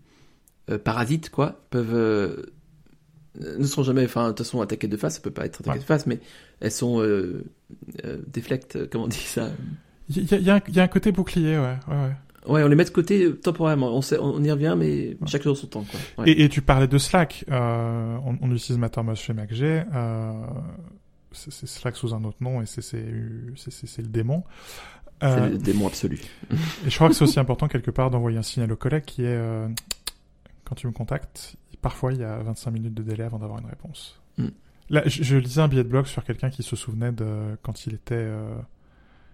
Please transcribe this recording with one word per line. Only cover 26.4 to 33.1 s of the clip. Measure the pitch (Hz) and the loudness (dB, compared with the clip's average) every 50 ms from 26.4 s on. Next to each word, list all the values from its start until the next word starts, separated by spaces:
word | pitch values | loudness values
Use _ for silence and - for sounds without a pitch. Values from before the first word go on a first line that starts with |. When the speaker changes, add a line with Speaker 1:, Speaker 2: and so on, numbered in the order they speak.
| - - | -6 -2
Speaker 1:
<laughs> | - 156 160 160 - - 165 | -2 -2 -2 -2 -6 -4 -2
Speaker 2:
et | 143 | -2
je | - | 4
crois | - 160 165 | 6 6 6
que | - | 8
c'est | - 156 | 8 6
aussi | 127 - 147 | 6 6 4
important, | 135 - 123 - 156 147 | 2 2 2 0 0 0
quelque | - 127 - - | 0 0 -2 0
part, | - - 131 131 | 0 2 2 2
d'envoyer | 123 120 117 117 113 113 | 2 2 0 0 0 -2
un | |
signal | 110 - - 127 117 110 | -2 -4 -2 -2 0 0
au | 110 - | -2 -2
collègue | - 127 147 156 151 | -2 0 0 0 -4
qui | - - - 123 | -4 -6 -4 -2
est, | 120 | 0
euh, | 123 117 113 113 113 110 110 113 113 - - - - - - - - _ _ _ _ _ _ - - - - | 0 0 -2 -2 -4 -4 -4 -6 -6 -8 -10 -12 -14 -12 -12 -16 -16 _ _ _ _ _ _ -20 -20 -18 -10
quand | - 123 | -10 -10
tu | - - 123 | -6 -6 -6
me | 110 | -6
contactes, | - 117 - 139 143 - - - - - - - - _ _ 143 - | -6 -4 -4 -4 -6 -6 -8 -16 -16 -18 -18 -20 -20 _ _ -16 -6
parfois, | - 131 - - - 127 131 | -6 -6 -4 -2 -2 -2 -2
il | 131 | -2
y | 120 | -4
a | 110 107 117 | -6 -6 -6
vingt-cinq | 110 113 110 - - 123 | -6 -6 -6 -6 -6 -6
minutes | 113 110 113 113 110 | -4 -4 -4 -6 -6
de | 110 110 | -6 -6
délai | 110 | -6